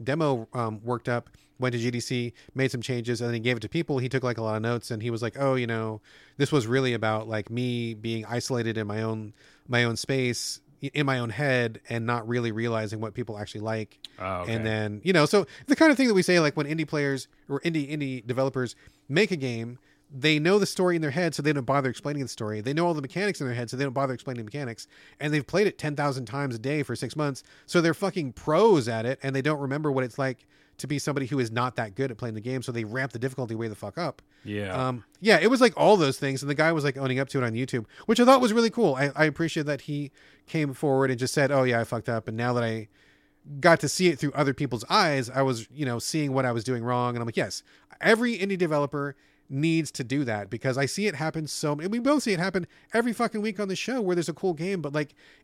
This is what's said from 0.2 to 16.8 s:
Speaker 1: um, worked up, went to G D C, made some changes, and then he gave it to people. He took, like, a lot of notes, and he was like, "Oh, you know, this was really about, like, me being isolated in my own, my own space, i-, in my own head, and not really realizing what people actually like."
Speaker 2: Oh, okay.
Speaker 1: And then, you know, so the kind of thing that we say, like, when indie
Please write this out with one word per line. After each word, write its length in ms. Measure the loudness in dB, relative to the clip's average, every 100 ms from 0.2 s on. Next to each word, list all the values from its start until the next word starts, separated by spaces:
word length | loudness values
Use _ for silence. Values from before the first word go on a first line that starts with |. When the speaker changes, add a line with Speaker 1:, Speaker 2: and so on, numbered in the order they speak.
| 2 0 -2
Speaker 1:
um, 280 | -4 -4 -4
worked 240 | -4 -4 -2
up, 200 | -4 -4 _ _ _
went 140 | -2
to 60 | 0
G 120 | -2
D 80 | -2
C, 340 | -4 -4 -4 -10 -12 -2
made 160 | -2
some 100 | -2
changes, 380 | -4 -4 -2 -2
and 100 | -2
then 40 | -2
he 40 |
gave 160 | 0 -2
it 40 |
to 80 | -2
people. 300 | -4 -2 -2
He 80 | 0
took, 140 | -2
like, 140 | -2 -2
a 40 |
lot 140 | -2 -2
of 60 |
notes, 300 | -2 -2 -4
and 100 | -6
he 80 | -4
was 120 | -4
like, 140 | -4 -2
"Oh, 180 | 0 0
you 120 | 0
know, 320 | -2 -4 -8 -14 -20 -20 -2
this 140 | 2
was 160 | 2 2
really 260 | 2 2
about, 340 | 0 0 0 -2
like, 220 | -4 -4
me 440 | -4 -2 -2 -4
being 320 | -6 -4 -4 -4
isolated 520 | -6 -2 -2 0 -2
in 100 | -4
my 140 | -2
own, 320 | -2 -4 -8 -16 -20 _ -2
my 160 | 0
own 140 | 2 0
space, 640 | -2 0 0 -2 -6 -10 _ _
i-, 80 | -6
in 120 | -2 0
my 140 | 0
own 120 | -2
head, 500 | -2 0 2 0 -4 -6
and 160 | -4 -2
not 220 | -2 -2
really 240 | -2 -2
realizing 480 | -2 -2 -2 -2 -4
what 140 | -6
people 240 | -6 -8 -8
actually 240 | -10 -6
like." 380 | -4 -4 -6 _ -20 -10
Speaker 2:
Oh, 220 | -6 -6
okay. 120 | -4
Speaker 1:
And 120 | -2 -2
then, 360 | -2 -2 -4
you 100 | 2
know, 120 | 4 6
so 200 | 4 2 -6 -2
the 80 | 6
kind 160 | 6
of 60 | 6
thing 100 | 6
that 60 |
we 100 | 4
say, 160 | 6 4
like, 160 | 4 2
when 100 | -2
indie 220 | -2